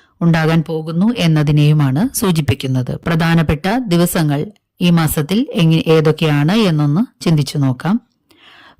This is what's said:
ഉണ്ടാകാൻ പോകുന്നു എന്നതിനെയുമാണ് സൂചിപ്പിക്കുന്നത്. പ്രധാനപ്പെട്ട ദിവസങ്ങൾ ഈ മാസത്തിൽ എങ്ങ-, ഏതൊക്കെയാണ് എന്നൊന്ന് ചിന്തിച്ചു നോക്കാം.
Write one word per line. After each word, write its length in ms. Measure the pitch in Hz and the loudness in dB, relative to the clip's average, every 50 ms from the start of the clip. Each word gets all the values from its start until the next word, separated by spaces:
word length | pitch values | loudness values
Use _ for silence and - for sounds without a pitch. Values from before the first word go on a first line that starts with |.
| _ _ _ - | _ _ _ -2
ഉണ്ടാകാൻ 420 | 175 170 165 160 160 156 165 165 | 0 0 2 2 2 2 0 0
പോകുന്നു 520 | 151 - 160 160 156 165 165 170 202 226 240 - | -2 -2 -6 -8 -6 -6 -4 -2 0 0 0 0
എന്നതിനെയുമാണ് 1000 | 175 165 156 151 147 151 147 147 147 151 151 151 143 131 127 151 233 277 - | 0 0 2 2 2 2 2 2 4 4 2 2 2 0 0 0 -2 -2 -2
സൂചിപ്പിക്കുന്നത്. 840 | - 220 185 165 160 143 - 180 - - 131 131 131 123 127 - - - | -2 -2 -2 0 0 0 -2 -4 -4 -2 -4 -4 -4 -4 -4 -8 -8 -4
പ്രധാനപ്പെട്ട 600 | 165 170 165 170 165 165 170 156 165 156 151 - 190 233 262 247 196 | -4 -2 0 0 2 2 2 2 0 -2 -4 -2 -4 -2 -2 -2 0
ദിവസങ്ങൾ 580 | 170 170 175 175 - 185 156 147 143 143 160 214 - _ _ _ _ - | 0 0 0 0 0 -2 -2 0 -2 -2 -4 -8 -12 _ _ _ _ -2
ഈ 100 | 180 175 | 0 2
മാസത്തിൽ 560 | 170 165 160 147 - 165 143 147 185 226 285 - - | 2 2 2 0 -2 -2 -4 -2 -2 -2 -2 -2 -2
എങ്ങ-, 300 | - 165 160 160 160 - | 0 2 2 2 2 2
ഏതൊക്കെയാണ് 680 | 165 160 160 151 156 151 - 165 151 147 143 143 160 | 2 2 2 4 2 0 0 0 0 0 0 0 2
എന്നൊന്ന് 720 | 208 233 214 180 156 151 147 143 143 185 247 - _ - - | 2 2 2 2 0 0 0 0 0 0 -2 -4 _ -6 -2
ചിന്തിച്ചു 340 | 185 160 147 135 - - 147 | 0 0 0 0 -2 -2 -2
നോക്കാം. 420 | 139 131 123 127 - 165 214 247 _ _ _ _ _ _ _ _ _ - - - - - _ _ | -2 -2 -2 -2 -2 -2 -2 -2 _ _ _ _ _ _ _ _ _ -20 -20 -20 -20 -20 _ _